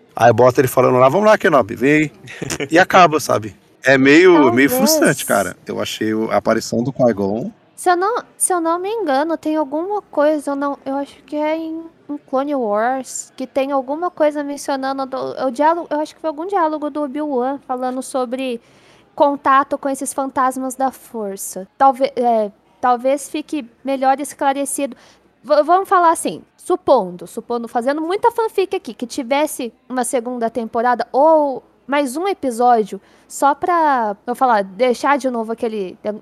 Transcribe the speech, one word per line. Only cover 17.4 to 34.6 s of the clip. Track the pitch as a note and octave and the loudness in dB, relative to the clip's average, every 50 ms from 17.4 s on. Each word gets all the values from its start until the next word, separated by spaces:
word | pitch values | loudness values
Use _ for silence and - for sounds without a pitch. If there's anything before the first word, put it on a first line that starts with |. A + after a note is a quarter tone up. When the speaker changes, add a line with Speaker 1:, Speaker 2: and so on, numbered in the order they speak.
| A#3+ C4 C#4 C4+ _ - | -2 -2 -4 -6 _ -8
Speaker 2:
falando | B3+ B3+ B3+ B3+ B3+ C4 | -8 -6 -4 -6 -6 -6
sobre | B3+ - - C4+ B3+ A#3+ A#3+ B3+ C4+ C4 A#3+ A#3 _ _ _ _ _ _ _ _ _ _ - | -8 -6 -4 -4 -4 -4 -4 -6 -6 -6 -6 -8 _ _ _ _ _ _ _ _ _ _ 0
contato | - D#4+ C#4+ C#4+ C#4 - D4 C4 C4+ C#4+ - C#4+ C#4 | 2 2 2 2 0 0 2 4 4 2 2 -2 -6
com | - C#4 | -4 -4
esses | C4+ - C#4 B3+ - | -6 -6 -6 -8 -6
fantasmas | - C4+ C4+ C4+ D4 B3+ C4 B3+ C4 C4 C4 B3 | -6 -6 -4 -2 0 0 0 0 -2 -6 -8 -6
da | B3+ C4 C4+ | -4 -4 -4
força. | B3 - - - - A#3 G#3+ G3 F#3+ G3 - - - F#3+ F#3 - _ - | -4 -6 -18 -16 -12 -10 -8 -8 -8 -10 -12 -12 -12 -12 -14 -10 _ 4
Talve-, | C4+ C4+ C4+ A#3+ C4+ C4 - | 4 4 4 4 0 -2 0
é, | - B3 A#3+ A#3 A3 G#3+ G3+ G3+ _ _ _ _ _ | 0 0 2 2 2 0 -2 -4 _ _ _ _ _
talvez | - B3 B3 A#3+ A#3+ C4 C#4 D4 - - | 0 0 0 2 2 0 0 -2 -2 -6
fique | - D#4 D4+ - - D4+ A#3+ A#3 _ _ - | -8 -8 -8 -6 -8 -8 -8 -10 _ _ -6
melhor | C4+ C4+ C4+ C4 C4 C4+ C4+ | -6 -4 0 2 0 0 0
esclarecido. | D4 - - - D4+ C#4 C4+ C#4 C#4 C4+ - - C#4 C4+ A#3+ - - - _ _ _ _ _ _ - | -2 -10 -8 -4 -2 -2 0 0 -2 -6 -4 -4 -4 -6 -6 -8 -16 -20 _ _ _ _ _ _ -4
V-, | A3+ D4+ D4 D4+ | 0 2 2 4
vamos | C#4+ F4 F#4+ G4 - | 4 4 2 2 2
falar | G4+ F4+ F4 E4 | 2 4 4 4
assim, | E4 - - C#4 E3+ - - _ _ _ | 2 2 -2 -6 -6 -8 -14 _ _ _
supondo, | - - F4+ F4 - - D4 B3 F#3+ F3+ F3+ F3 E3+ F3+ | -4 -2 -2 -2 2 4 4 4 4 0 -6 -12 -14 -14
supondo, | - - G#3+ - A#3+ A#3+ A#3 A3+ | -12 -12 -8 -6 -6 -6 -6 -4
fazendo | - B3 A#3 B3+ C#4+ D#4 | -4 -2 -2 0 -2 -2
muita | D#4 E4 F#4 G#4+ - A#4 | -2 -4 -2 0 0 0
fanfic | A4+ - A4+ A4 - - F#4 F4 - | 0 0 -4 -4 0 -2 -2 -2 -2
aqui, | F#4+ - - G#3+ | -8 -8 -8 -12
que | - - | -10 -10
tivesse | A#3 - - C#4 A3+ C#4 C#4+ D4+ D4+ - - C4+ A3+ - _ _ - | -10 -8 -8 -4 -2 0 0 0 -2 -4 -6 -10 -10 -10 _ _ -10
uma | B3 B3+ A#3+ | -6 -6 -4
segunda | - - B3+ A3+ B3 B3+ B3 A3+ A3+ | -2 -2 -4 -4 -4 -6 -4 -4 -4
temporada | - B3+ A3+ A3 - A#3 A3+ B3 B3 A3 - - | -4 -4 -8 -6 -4 -2 0 0 0 0 -2 -2
ou | - B3 C#4+ D#4+ D#4+ D#4 D4 C#4+ C4 A#3 - _ _ _ _ - | 0 2 4 6 6 4 4 0 -2 -6 -10 _ _ _ _ -4
mais | C4+ D4 D4 B3+ A#3 D4+ | -2 -2 -2 -2 -4 -4
um | F4 G4+ | -4 -4
episódio, | F#4 - - C4+ A#3 A3 A#3+ B3 B3 A3+ G#3+ F#3+ - F#3+ _ _ _ _ _ - | -4 -4 -4 -6 -2 2 4 4 4 4 2 -2 -6 -14 _ _ _ _ _ -16
só | - - - C#4 D4 | -6 0 0 0 0
pra, | C#4+ - F4+ F4 E4+ D#4+ D4+ C#4 B3+ A3+ G#3 G3+ - - | 0 0 0 0 2 2 2 2 2 0 -2 -4 -6 -6
vou | - A#3+ | -8 -4
falar, | - C4+ B3+ A#3 G#3 | 0 2 2 4 2